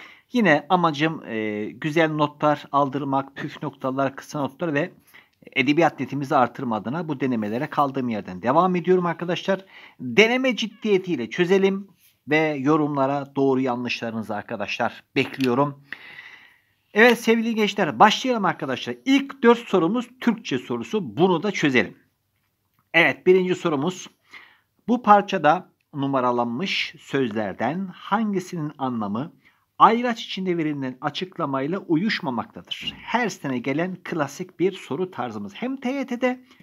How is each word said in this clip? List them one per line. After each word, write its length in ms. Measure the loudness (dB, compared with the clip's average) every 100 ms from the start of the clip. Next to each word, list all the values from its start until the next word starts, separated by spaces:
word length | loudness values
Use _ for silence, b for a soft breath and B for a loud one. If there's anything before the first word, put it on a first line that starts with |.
| B B B
Yine 340 | 2 4 4 4
amacım, 540 | 2 2 0 -2 -2 -8
e, 380 | -4 -4 -4 -8
güzel 400 | -6 -2 2 2
notlar 540 | 2 -2 0 0 0 0
aldırmak, 640 | 0 0 -2 -2 -2 -4 -10
püf 260 | -12 -8
noktalar, 540 | -10 -6 -4 -2 -4 -4
kısa 240 | -12 -6
notlar 340 | -6 -4 -4
ve 160 | -2 -4 -8 b b b b -8
edebiyat 480 | -2 2 4 4 2
netimizi 360 | -6 -4 0 2
artırma 400 | 2 0 -4 -2
adına 320 | -4 -6 -6
bu 120 | -4
denemelere 460 | -2 -2 -2 -4 -4
kaldığım 420 | 0 0 0 -4
yerden 340 | -4 -6 -6
devam 340 | 2 4 4 0
ediyorum 300 | 2 2 2
arkadaşlar. 580 | -4 -4 -4 -2 -4 -4 B B B
Deneme 560 | 0 6 6 4 0 -2
ciddiyetiyle 720 | -4 -4 0 0 0 -4 -4
çözelim 580 | -2 2 4 4 0 -8 b b b 0
ve 280 | 2 2 0
yorumlara 760 | 2 2 2 0 0 0 -4 0
doğru 240 | 2 2
yanlışlarınızı 760 | 0 -2 -4 -4 -6 -6 -6 -6
arkadaşlar 680 | -6 -8 -6 -2 -4 -4 _ -2
bekliyorum. 680 | -2 -2 0 2 0 -2 B B B B B B B B B B _ 4
Evet 240 | 6 6
sevgili 340 | 2 2 2
gençler, 440 | 0 -2 0 -2 4
başlayalım 460 | 4 4 -2 0
arkadaşlar. 520 | 0 -2 -4 -6 -6 -8
İlk 380 | 2 2 0 2
dört 160 | 6 6
sorumuz 500 | 4 2 2 0 -4 -2
Türkçe 380 | -2 0 -4 -6
sorusu. 580 | -4 -6 -4 -4 -4 2
Bunu 260 | 4 4
da 80 | 0
çözelim. 460 | 0 2 4 2 -4 _ _ _ _ _ _ _ _ _
Evet, 340 | 2 4 2 4
birinci 280 | 4 4
sorumuz. 560 | -2 -2 -2 -2 -6 -16 _ B B B B B _ -2
Bu 140 | -2
parçada 680 | 6 4 4 2 4 2 -2 _ _
numaralanmış 1000 | -6 -2 0 2 2 0 -2 -4 -4 -6 -10
sözlerden 880 | -6 -2 -2 -2 -4 -2 -4 -2 -8
hangisinin 760 | -12 -4 -2 0 -4 -6 -8 -8 -6
anlamı 540 | -6 -4 -4 -4 -6 b b b b _
ayraç 460 | 4 4 -2 -4
içinde 320 | -8 -6 -4 -2
verilen 420 | -2 -2 -6 -6
açıklamayla 800 | -6 -6 -10 -6 -4 -4 -4 -6
uyuşmamaktadır? 1160 | -2 0 0 -4 -4 -6 -8 -14 -16 -12 -12 -12
Her 320 | -6 -2 -2
sene 300 | -4 -6 -4
gelen 380 | -2 -2 -4 -6
klasik 560 | -8 -4 -4 -6 -14 _
bir 120 | -4
soru 380 | -4 -8 -6 -6
tarzımız. 440 | -6 -8 -8 -12
Hem 220 | -10 -8 -6
T 140 | -6
Y 160 | -6 -6
T'de 380 | -4 -4 -4 b b